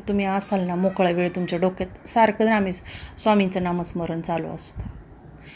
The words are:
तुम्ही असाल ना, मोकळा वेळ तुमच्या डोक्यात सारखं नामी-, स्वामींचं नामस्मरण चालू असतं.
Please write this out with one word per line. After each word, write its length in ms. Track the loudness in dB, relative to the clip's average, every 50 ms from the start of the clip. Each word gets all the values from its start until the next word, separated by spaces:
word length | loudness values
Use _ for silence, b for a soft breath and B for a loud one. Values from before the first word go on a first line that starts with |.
| -2 -2
तुम्ही 180 | -2 0 0
असाल 420 | 0 0 0 0 0 0 0 0 0
ना, 80 | 0
मोकळा 340 | 2 2 2 2 2 2 2
वेळ 200 | 4 2 0 0
तुमच्या 300 | 0 -2 -2 -2 0 0
डोक्यात 500 | 2 0 0 -2 -6 -8 -10 -12 -10 -2
सारखं 360 | 2 4 4 4 4 4 2
नामी-, 720 | 4 4 2 2 0 -2 -6 -10 -14 -16 -14 -16 -16 -10 -2
स्वामींचं 420 | 2 4 4 4 4 2 2 0 0
नामस्मरण 580 | 0 0 -2 -2 -4 -4 -4 -4 -4 -4 -4
चालू 260 | -4 -2 -2 -2 -4 -6
असतं. 360 | -8 -8 -10 -10 -8 -10 -10 -10 -12 -14 -18 -20 -20 -20 -20 -20 B B B B B